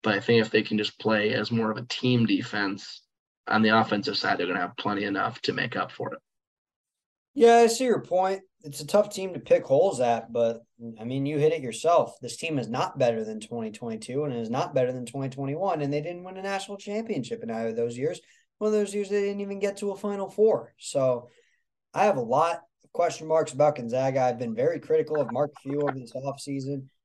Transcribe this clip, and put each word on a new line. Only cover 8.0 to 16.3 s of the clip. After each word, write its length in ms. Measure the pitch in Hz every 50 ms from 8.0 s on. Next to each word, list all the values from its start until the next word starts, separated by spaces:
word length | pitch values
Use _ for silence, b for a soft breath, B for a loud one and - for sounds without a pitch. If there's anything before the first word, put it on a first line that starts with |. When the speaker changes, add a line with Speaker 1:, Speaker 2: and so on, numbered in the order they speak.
Speaker 2:
point. 400 | - - 170 180 185 190 196 190 - _ _ _ -
It's 160 | 147 139 131
a 80 | 147
tough 260 | 143 - 202 208 208 -
team 200 | 196 190 190 175
to 60 | 143
pick 240 | - - 170 175 -
holes 360 | - 135 143 175 196 160 123
at, 340 | 127 120 117 113 110 - 117
but, 300 | 120 117 113 113 113 - _ _ _ 117 117 113 -
I 40 | 117
mean, 240 | 120 131 139 139
you 100 | 143 156
hit 160 | 147 147 151 165
it 80 | 160
yourself. 560 | 131 120 110 - - 160 175 160 123 - - _
This 180 | - 117 -
team 200 | - - 165 156
is 100 | 139 117
not 300 | 107 117 135 175 - -
better 260 | 143 131 120 113 113 110
than 160 | 110 110 107
twenty 300 | 107 - 120 117 113 110
twenty-two 540 | 104 - 123 117 113 107 110 - 123 - 156
and 100 | 147 123
is 160 | 117 117 110
not 240 | 117 135 170 170 151
better 180 | 135 127 123
than 140 | 127 127 123
twenty 240 | 117 - 139 135 131
twenty-one, 520 | 135 139 139 135 143 160 190 196 170 156
and 120 | 143 139 143
they 80 | 147
didn't 220 | 151 170 175 175 180
win 140 | 185